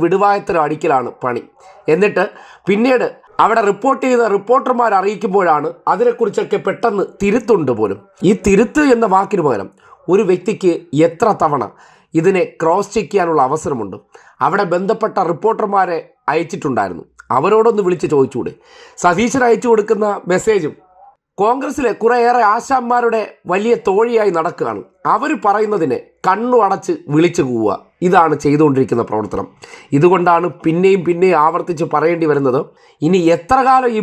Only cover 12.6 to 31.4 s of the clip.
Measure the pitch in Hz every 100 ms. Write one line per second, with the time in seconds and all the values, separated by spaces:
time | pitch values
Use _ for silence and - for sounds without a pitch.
12.6 | 160 180 202 226 147 196 170 151 127 147
13.6 | 175 127 98 104 _ - - _ 139 190
14.6 | 185 175 196 220 214 208 170 160 214 220
15.6 | 214 196 180 165 - _ - 156 170 175
16.6 | 143 113 98 82 - - - 123 170 220
17.6 | 226 214 180 175 156 143 131 120 82 -
18.6 | _ - - - 175 175 233 262 240 226
19.6 | 247 220 202 208 214 196 175 180 220 208
20.6 | 147 - _ - - _ _ - 208 269
21.6 | 294 285 240 - 226 247 240 247 208 226
22.6 | - 262 240 240 240 220 196 - - 190
23.6 | 226 226 214 190 240 226 208 170 170 -
24.6 | 127 101 - _ 147 208 285 208 202 208
25.6 | 214 208 147 - - _ 185 196 247 247
26.6 | 196 180 - 165 - 151 170 170 135 117
27.6 | 107 95 - _ 180 180 165 143 147 147
28.6 | 156 135 127 117 107 107 101 98 92 _
29.6 | - - - 139 175 180 175 170 175 -
30.6 | 165 165 190 196 160 170 185 160